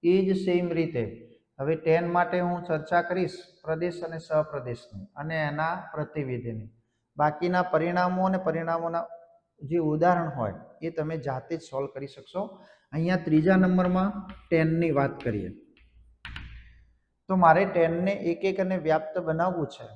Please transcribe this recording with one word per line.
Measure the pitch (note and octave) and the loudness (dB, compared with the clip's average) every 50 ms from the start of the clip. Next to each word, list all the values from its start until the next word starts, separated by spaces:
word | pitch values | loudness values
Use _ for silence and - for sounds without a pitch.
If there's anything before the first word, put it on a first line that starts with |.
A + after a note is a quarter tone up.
| - | 4
એ | E3+ F3+ G3 F#3+ F#3+ F#3+ | 4 4 4 4 2 0
જ | |
સેમ | F3 - F#3 F3 F3 F3 E3+ | 0 0 2 2 2 0 0
રીતે | E3 E3 E3 D#3 - B2 A2+ G2 - - - - - _ _ _ _ - | 0 0 -2 -2 -2 -4 -4 -4 -6 -14 -18 -20 -20 _ _ _ _ -6
હવે | C3+ D3 D#3+ | -2 -2 -2
tan | D#3 - E3 D#3+ E3+ E3+ | 0 2 2 2 2 2
માટે | F3 F3 F3 F3 E3+ F#3 F3+ | 2 2 2 2 2 0 0
હું | F3+ F3 F3 F3 F3 | 0 0 -2 -4 -2
ચર્ચા | - E3 D3+ D3 - F3 F3 F3 | -4 -4 -4 -2 0 0 0 2
કરીશ | E3+ F3+ F#3 F3+ D#3+ - - - - _ _ _ | 2 -2 -2 -2 -4 -4 -10 -18 -20 _ _ _
પ્રદેશ | D#3 D#3+ D#3+ E3+ F3 E3+ F3 F3 | -6 -4 -2 -2 -4 -4 -6 -10
અને | E3 E3 E3 | -10 -10 -12
સહપ્રદેશની | D#3+ - D#3+ D3+ D3+ D3+ - C#3 B2+ B2 A#2+ A#2+ - - - G2+ G2 - _ | -6 0 0 0 0 0 -4 -8 -6 -6 -8 -8 -10 -16 -16 -16 -16 -16 _
અને | C#3+ C#3+ D#3 D#3+ | -10 -8 -4 -2
એના | D#3+ D#3 D3 C#3+ D3+ D#3 D#3+ F3 F#3 F#3 - - | -2 -2 -2 0 -2 -2 -2 -2 -4 -8 -10 -6
પ્રતિવિધેયની. | D3+ D3+ D3+ - D#3 C#3+ C3 B2+ A#2+ B2+ A#2 A2+ A2 G#2 A2 _ _ _ _ _ _ _ _ _ | -8 -8 -6 -4 -6 -4 -4 -4 -6 -6 -6 -8 -8 -10 -12 _ _ _ _ _ _ _ _ _
બાકીના | - D3 D3+ D3+ - F3 F3+ F3+ F3+ F3+ | 0 0 0 0 0 -2 0 2 2 0
પરિણામો | F3+ - D#3+ D#3+ E3+ F3 F3+ F3+ F3+ F#3 F#3 F#3 | 2 2 0 2 2 2 2 2 2 2 2 2
અને | F#3+ F#3+ F#3 | 2 0 0
પરિણામોના | F#3 F3 D#3 E3 E3 E3 E3 E3 E3 E3+ E3 E3+ E3 - - - - _ _ _ _ _ _ _ D#3 | 0 -2 -2 -2 -2 -2 -2 -2 -2 -2 -4 -4 -6 -6 -12 -20 -20 _ _ _ _ _ _ _ -8
જે | C3+ E3 E3+ | -2 -2 0
ઉદાહરણ | D#3+ D3+ D3+ D#3 E3 F3+ F3+ F3 E3+ - | 2 2 2 4 4 4 4 4 0 -4
હોય | C3+ C3+ A2+ G#2 F#2+ - - - - - D#3 | -4 -2 -4 -4 -4 -6 -14 -20 -16 -10 -10
એ | E3 | -8
તમે | E3+ - D3+ D#3 E3 | -4 -4 -4 -4 -4
જાતે | D#3+ B2+ C#3+ C3 B2+ B2+ - E3 | -6 -4 -6 -6 -6 -6 -6 -8
જ | D#3+ | -8
સોલ્વ | - - - C3+ C#3 | -8 -8 -6 -6 -6
કરી | C#3 - C3+ C#3 | -6 -8 -10 -12
શકશો. | C#3 - C#3+ C3+ - - F3+ G3+ G3+ F#3+ - - - - _ _ _ - | -12 -14 -18 -20 -10 -6 -6 -6 -6 -10 -18 -20 -20 -20 _ _ _ -4
અહીંયા | D3+ D#3+ F3 F#3 | -2 0 2 0
ત્રીજા | F#3 - E3 D#3 D#3 D#3 F#3 F#3+ | 0 2 4 4 6 6 6 6
નંબરમાં | F#3+ F#3 F#3 F3+ F3+ F3+ F3+ F3+ F#3 F#3+ G3+ G3+ G3+ - - - - - _ | 6 6 4 4 4 2 2 2 2 0 0 -2 -4 -10 -12 -16 -20 -4 _
tan-ની | E3+ E3 D#3+ D#3+ D#3+ E3 E3+ E3 | 2 2 4 2 2 2 2 2
વાત | D3 C#3 C#3 C3+ - - - | 2 2 2 0 -2 -4 -4
કરીએ. | B2 G#2 G#2 F#2+ F2 - - - _ _ _ - _ _ - - - _ _ _ - - - - - - - - - - - _ _ _ _ _ _ _ _ _ - | -4 -2 -2 -4 -6 -10 -14 -20 _ _ _ -20 _ _ -20 -20 -20 _ _ _ -16 -14 -14 -14 -14 -16 -18 -20 -20 -20 -20 _ _ _ _ _ _ _ _ _ 0
તો | F#3+ | 2
મારે | F#3 F3+ E3 D#3 E3+ G3+ | 6 8 8 8 8 6
tan-ને | F#3+ - F3+ E3 E3 E3 E3+ F3+ G3 G3+ | 2 4 2 2 2 2 0 0 -2 -2
એક | G3 - E3+ E3+ - - | -2 -2 -2 -2 0 0
એક | F#3+ F#3 F#3+ | -2 0 0
અને | F#3+ F#3 F#3+ | -2 -2 -2
વ્યાપ્ત | F3+ D3 D#3 D#3 D#3 D#3 D#3 - F3+ | -2 0 2 2 2 0 -2 -6 -6
બનાવવું | F3 D#3+ D#3+ D#3+ E3+ F#3 F3+ E3+ D3+ | -4 -2 0 0 0 0 0 -2 -4
છે. | C3 - - A#2 A2 G#2+ | -6 -6 -16 -18 -18 -20